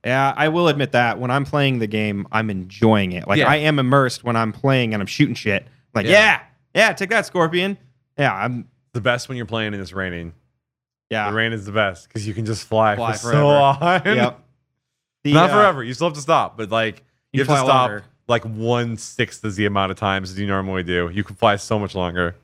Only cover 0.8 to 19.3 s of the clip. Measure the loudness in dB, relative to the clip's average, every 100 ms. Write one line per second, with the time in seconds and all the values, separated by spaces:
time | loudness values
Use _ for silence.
0.8 | 0 2 2 0 -2 -2 -2 0 0 0
1.8 | -2 -2 -2 -4 -2 -2 -2 -6 -8 2
2.8 | 4 4 2 -4 -2 2 4 4 2 2
3.8 | 4 4 2 -2 -4 -2 -2 -2 0 2
4.8 | 0 -2 -6 0 0 0 -2 -4 -6 _
5.8 | _ -2 4 4 4 2 -4 _ _ 2
6.8 | 2 0 -2 -2 -2 0 0 0 -2 -6
7.8 | _ _ _ -2 -2 0 -4 -6 -10 _
8.8 | _ -4 -2 -2 -4 -10 -6 -4 -4 -6
9.8 | -8 -6 -6 -8 -12 -16 _ _ _ _
10.8 | _ _ _ -4 -2 -2 -2 -4 -4 -2
11.8 | -2 -4 _ -10 -8 -6 -6 -6 -2 2
12.8 | 2 0 -4 -4 0 2 4 6 4 2
13.8 | 0 0 2 2 0 -2 _ _ _ _
14.8 | _ _ _ _ 2 4 6 6 4 2
15.8 | -6 -4 -4 -4 0 0 0 -6 -4 -2
16.8 | -2 -6 _ _ _ -2 2 2 4 4
17.8 | 2 -4 -14 _ -2 -2 -2 -6 0 0
18.8 | -2 -8 -12 -8 -8